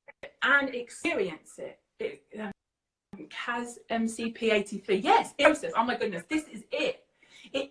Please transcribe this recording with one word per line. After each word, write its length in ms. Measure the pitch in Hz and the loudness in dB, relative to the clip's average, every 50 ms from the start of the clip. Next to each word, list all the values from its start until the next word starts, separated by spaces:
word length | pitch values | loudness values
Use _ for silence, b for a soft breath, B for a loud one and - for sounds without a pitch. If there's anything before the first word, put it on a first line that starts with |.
| _ - - - - - _ - - | _ -20 -20 -18 -18 -16 _ -2 2
and 320 | 240 277 285 269 262 247 | 4 4 4 2 0 -6
experience 840 | 247 240 - - - - 320 330 254 190 180 156 - - - - - | -8 -10 -10 -12 -6 -4 -2 0 0 -2 -2 -4 -10 -16 -20 -14 -12
it. 200 | - 131 - _ _ _ _ - | -12 -12 -12 _ _ _ _ -8
It, 220 | 220 - - - _ _ - 214 | -8 -8 -8 -10 _ _ -12 -10
um, 100 | 214 202 - _ _ _ _ _ _ _ _ _ _ - - 196 156 - | -10 -10 -10 _ _ _ _ _ _ _ _ _ _ -8 -8 -8 -6 -6
Kaz 480 | - - - - 240 240 240 240 - - - - | -10 -8 -4 -4 -4 -4 -4 -8 -10 -14 -6 -2
M 180 | 226 226 226 226 | 0 0 0 0
C 220 | - - 226 226 | -2 -2 -6 -6
P 200 | 226 - 226 220 | -4 0 2 4
eighty-three. 460 | 214 208 202 - 214 190 - - - | 4 4 2 0 -8 -8 -2 0 0
Yes, 380 | 202 196 320 415 - - - - - | 2 4 6 6 6 4 2 0 6
process. 340 | 294 302 311 - - - - | 6 6 6 4 -2 -4 0
Oh 80 | 214 240 | 0 0
my 120 | 247 240 | 0 0
goodness, 280 | 233 226 214 180 170 - - | -2 -2 -2 -2 -4 -6 -2
this 200 | 311 311 302 - | -2 -2 -2 -4
is 160 | - 214 - - - | -14 -16 -12 -6 -4
it. 320 | 294 294 - - - _ _ _ B B B B B B 240 B | -2 -2 -2 -4 -6 _ _ _ B B B B B B -6 B
It 180 | 269 277 - | -4 -4 -4